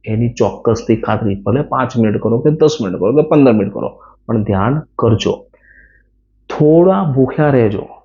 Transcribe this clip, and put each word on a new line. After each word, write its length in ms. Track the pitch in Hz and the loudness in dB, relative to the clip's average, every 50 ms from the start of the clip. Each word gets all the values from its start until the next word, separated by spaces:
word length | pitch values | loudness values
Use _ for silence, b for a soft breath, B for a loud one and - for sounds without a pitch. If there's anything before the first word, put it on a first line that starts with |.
| _ | _
એની 300 | 110 110 110 120 117 120 - | -4 -2 -2 -2 -2 0 0
ચોક્કસથી 580 | 113 98 - - - 117 113 - - - 113 110 - | -2 -2 -2 -2 -2 -2 -2 0 0 -4 -4 -2 -2
ખાતરી. 300 | - 107 101 117 104 98 98 - | -4 -4 -2 -2 -4 -4 -4 -4
ભલે 140 | 104 107 135 147 - | -2 -2 -2 -2 -2
પાંચ 240 | 127 131 127 117 - 117 | -2 -4 -4 -2 -2 -2
મિનિટ 180 | 110 107 104 110 - | 0 0 -2 -2 -2
કરો 140 | 110 117 113 120 | -2 -2 0 0
કે 80 | 151 151 156 | -2 0 2
દસ 160 | 156 151 151 - | 2 0 2 0
મિનિટ 180 | 110 92 90 - | -4 -6 -4 -2
કરો 100 | 87 104 131 | -2 0 2
કે 80 | 151 147 - | 0 0 2
પંદર 240 | - 147 139 123 113 107 | 2 2 4 4 2 2
મિનિટ 160 | 98 98 - | -2 -4 -6
કરો, 160 | - - - b b b b b b _ | -8 -8 -10 b b b b b b _
પણ 180 | - 113 110 104 - | -4 -4 -2 -2 0
ધ્યાન 260 | 101 95 98 117 139 156 - _ _ - | 0 0 0 0 -2 -2 -6 _ _ 0
કરજો. 340 | - 113 107 101 - 92 - - - _ b b b b b b b b b b b b b _ _ _ _ _ _ - | 2 2 2 2 0 -4 -4 -4 -10 _ b b b b b b b b b b b b b _ _ _ _ _ _ -14
થોડા 500 | - - 151 151 160 165 175 190 190 196 190 160 131 | -2 2 4 4 6 6 4 4 2 0 -2 -2 0
ભૂખ્યા 400 | 135 131 127 - - 151 147 139 | 0 0 0 0 -2 0 2 2
રહેજો 280 | 127 113 104 104 - - - - - | 2 2 2 0 -4 -8 -12 -20 -20